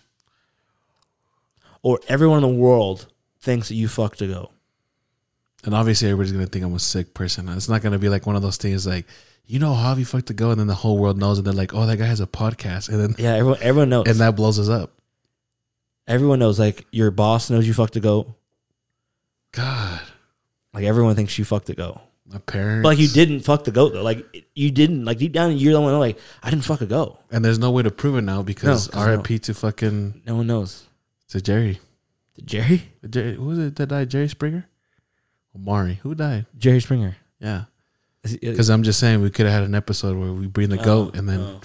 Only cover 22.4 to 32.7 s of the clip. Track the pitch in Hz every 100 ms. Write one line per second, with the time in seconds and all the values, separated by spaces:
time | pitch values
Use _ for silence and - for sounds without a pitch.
22.4 | - 98 101 110 151 147 123 139 165 143
23.4 | - 147 147 113 147 104 110 113 - 87
24.4 | - - 143 135 156 151 113 117 160 151
25.4 | 170 143 143 156 147 147 123 104 - -
26.4 | 117 151 135 147 104 131 131 - - 117
27.4 | 113 113 123 123 113 - 143 131 101 95
28.4 | 98 98 101 98 101 101 107 110 98 113
29.4 | - 104 110 104 110 104 101 104 117 117
30.4 | 117 113 95 - - _ _ _ - 95
31.4 | 95 104 110 92 _ _ _ _ _ -
32.4 | - 104 117